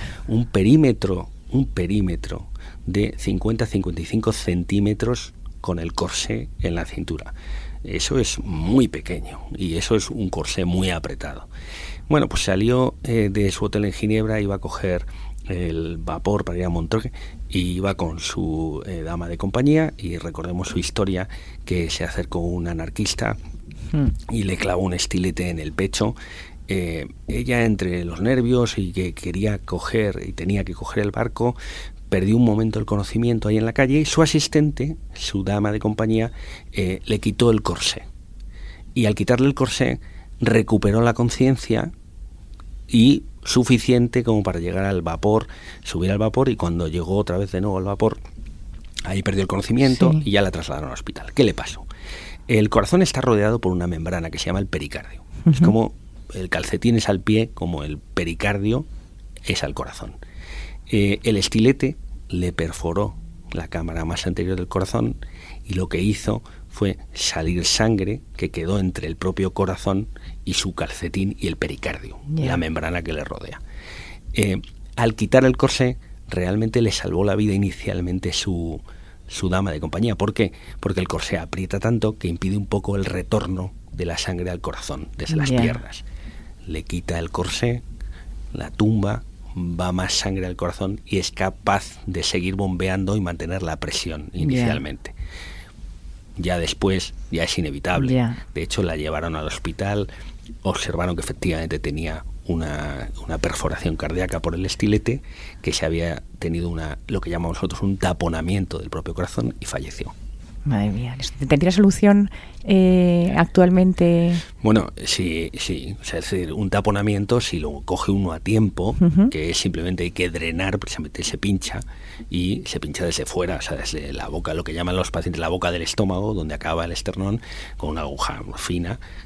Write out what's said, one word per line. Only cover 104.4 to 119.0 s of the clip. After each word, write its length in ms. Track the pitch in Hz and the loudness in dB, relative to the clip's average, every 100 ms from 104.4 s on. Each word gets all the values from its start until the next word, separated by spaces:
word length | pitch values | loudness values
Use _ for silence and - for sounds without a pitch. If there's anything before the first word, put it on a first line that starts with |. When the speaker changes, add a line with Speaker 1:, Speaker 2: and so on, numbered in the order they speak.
Speaker 1:
por 160 | 82 85 | -2 -2
el 100 | 95 | -2
estilete, 560 | - 104 104 - 139 - - - - | 0 4 4 2 -2 -6 -14 -14 -8
que 100 | - | -4
se 140 | - 80 | -2 0
había 380 | 82 85 78 - - | 0 0 -4 -8 -8
tenido 280 | 85 82 87 | -4 -2 -2
una, 300 | 85 80 - - | -2 -4 -6 -4
lo 140 | 95 | -4
que 100 | 85 | -2
llamamos 280 | 85 85 80 | -2 -2 -2
nosotros 240 | 95 - | -4 0
un 140 | 98 95 | 0 2
taponamiento 800 | 90 87 85 80 82 101 90 82 | 0 0 0 0 0 0 0 -4
del 120 | 80 | -6
propio 240 | - - | -8 -6
corazón 400 | 82 87 - 120 - | -4 -4 -2 -2 -4
y 60 | - | -6
falleció. 460 | - - - - - - - - - | -6 -8 -8 -10 -10 -12 -12 -12 -6
Speaker 2:
Madre 260 | 143 110 104 | 0 2 2
mía, 220 | 101 123 131 - - 135 | 0 -4 -6 -8 -6 2
¿tendría 240 | 143 170 | 4 6
solución, 600 | 185 196 - 208 202 202 - - - | 8 8 8 8 8 6 0 -14 -8
eh, 720 | - 190 185 185 180 175 170 151 | 4 8 8 8 8 6 6 4
actualmente? 1000 | 170 - 180 185 185 180 175 170 170 175 - - | 6 8 8 8 6 6 6 6 6 4 0 0
Speaker 1:
Bueno, 300 | 107 107 78 - | 6 6 4 -2
sí, 460 | - - 90 80 82 - | -4 0 0 -2 -4 -4
sí. 360 | - 87 - 104 | -4 -4 -6 -8
O 40 | |
sea, 160 | - 82 | -6 -6
es 100 | - | -2
decir, 240 | 95 85 | -2 -2
un 160 | 98 98 | -2 0
taponamiento, 720 | 101 107 101 104 101 101 120 | 2 4 2 2 2 2 2
si 160 | - 85 | 2 -2
lo 220 | 73 71 | -4 -6
coge 280 | - - - | -4 -2 2
uno 200 | 98 92 | 2 2
a 80 | 80 | -2
tiempo, 560 | 95 110 104 - 95 | 2 4 4 2 0
Speaker 2:
Ujú. 300 | 117 | 4